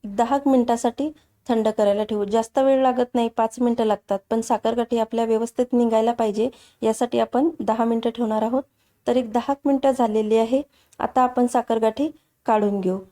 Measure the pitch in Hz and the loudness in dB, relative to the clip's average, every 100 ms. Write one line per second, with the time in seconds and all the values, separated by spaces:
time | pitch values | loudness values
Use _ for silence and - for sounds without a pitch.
0 | 214 202 233 277 277 262 240 233 240 233 | -8 -4 0 0 2 2 2 0 -2 -2
1 | 294 302 _ _ - 226 220 214 208 202 | -8 -8 _ _ -4 0 0 2 0 0
2 | 214 208 202 226 226 - 269 269 262 247 | -2 -4 0 -2 0 0 2 4 2 0
3 | 247 247 233 - 226 - 240 233 226 202 | -2 0 -2 0 -2 0 -2 0 0 -2
4 | _ 196 _ 226 226 220 220 233 226 233 | _ -6 _ -4 -2 -2 0 -2 -2 -2
5 | 220 233 226 220 233 - 247 240 233 220 | -2 -2 0 0 -2 -4 0 2 2 2
6 | 226 240 226 202 247 - - _ 220 220 | 2 0 -2 0 -4 -4 -20 _ -2 0
7 | 240 240 226 247 320 - 208 220 233 233 | -2 0 0 0 0 -2 -4 -2 0 0
8 | 233 233 226 220 214 262 - _ _ _ | -2 -4 -2 0 0 -2 -6 _ _ _
9 | - 247 240 233 254 277 285 269 277 254 | -2 -2 0 -4 -2 -2 0 2 2 2
10 | 233 214 214 226 226 262 294 _ _ - | 0 0 2 2 2 0 -2 _ _ -8
11 | - - 254 254 247 247 233 226 220 220 | -2 2 2 2 0 0 -2 0 0 0
12 | 302 - _ _ - 214 208 202 185 185 | -6 -6 _ _ 0 0 2 0 -2 -4
13 | - | -8